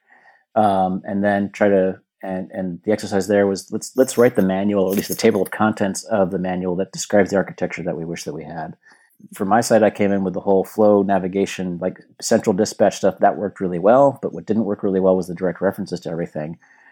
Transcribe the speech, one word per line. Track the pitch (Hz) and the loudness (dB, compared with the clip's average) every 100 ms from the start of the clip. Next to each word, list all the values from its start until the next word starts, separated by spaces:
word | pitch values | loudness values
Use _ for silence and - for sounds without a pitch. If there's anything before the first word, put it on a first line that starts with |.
| _ _ _ _ _ 110 | _ _ _ _ _ 0
um, | 107 95 92 92 | 2 2 0 -2
and | - 98 | -6 -2
then | 104 101 101 | 0 0 -2
try | - 104 | 0 2
to, | 98 92 92 _ _ | 4 2 -2 _ _
and, | 95 92 92 | -8 -8 -8
and | 104 92 85 | -8 -8 -6
the | - | -2
exercise | 107 98 98 95 | -2 -2 -4 2
there | 101 101 | 2 2
was, | 98 - | 0 -6
let's, | 110 - - | -10 -6 0
let's | 127 - | 2 4
write | 123 - | 4 4
the | |
manual, | 95 95 101 101 | 0 0 0 0
or | 92 | 0
at | 101 | 0
least | - | -4
the | |
table | 92 113 101 | 0 2 2
of | 92 | -2
contents | - 107 104 101 90 | 0 -2 0 -2 -4
of | - 107 92 | -4 0 0
the | 92 | -2
manual | 92 90 92 90 | -4 -4 -4 -4
that | 95 | -4
describes | - - 104 92 | -8 0 2 2
the | 98 | 0
architecture | 90 - 87 - | -2 -6 -8 -6
that | 87 78 | -6 -6
we | |
wish | 82 82 | -8 -10
that | - | -10
we | 76 | -12
had. | 78 85 80 - _ _ _ _ - | -12 -12 -12 -14 _ _ _ _ -20
From | - 98 | -8 0
my | 113 | 2
side, | 113 113 | 4 4
I | 104 | 4
came | - 101 | 2 0
in | 101 | 0
with | 95 | -2
the | 92 | -4
whole | 101 95 | 0 2
flow | 90 - 107 101 | 0 2 4 6
navigation, | 98 98 92 98 95 - 92 87 | 4 0 0 -2 -2 -4 -6 -4
like, | 92 - _ _ | -6 -6 _ _
central | - 113 - | 0 2 2
dispatch | 98 101 - 101 - | 0 0 2 0 2
stuff. | 98 - | -2 2
That | 101 73 | 0 0
worked | 98 - | -6 -6
really | 92 87 | -6 0
well, | 95 123 143 127 | 4 6 4 2
but | - | -8
what | 82 85 | -8 -4
didn't | 107 | -2
work | 101 101 | -2 -2
really | 104 95 | 0 2
well | 92 92 | 2 2
was | 87 | -2
the | |
direct | 85 90 85 | -4 -4 -2
references | 92 101 95 87 | -4 -4 -8 -8
to | - | -8
everything. | 165 170 151 156 170 _ _ _ | -8 -8 -8 -10 -12 _ _ _